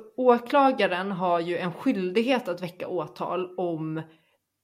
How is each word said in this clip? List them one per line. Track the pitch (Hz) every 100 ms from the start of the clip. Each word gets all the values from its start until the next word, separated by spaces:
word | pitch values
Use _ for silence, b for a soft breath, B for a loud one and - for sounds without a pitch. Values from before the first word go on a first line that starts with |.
| - -
åklagaren | 254 233 240 285 269 254 190 175 196
har | 185 180 170
ju | 170 170
en | 180
skyldighet | 165 277 208 180 190 233 254 240
att | 175
väcka | 175 - -
åtal | 180 151 - 180 175 180 -
om | 180 165 156 160 160 b b b _ _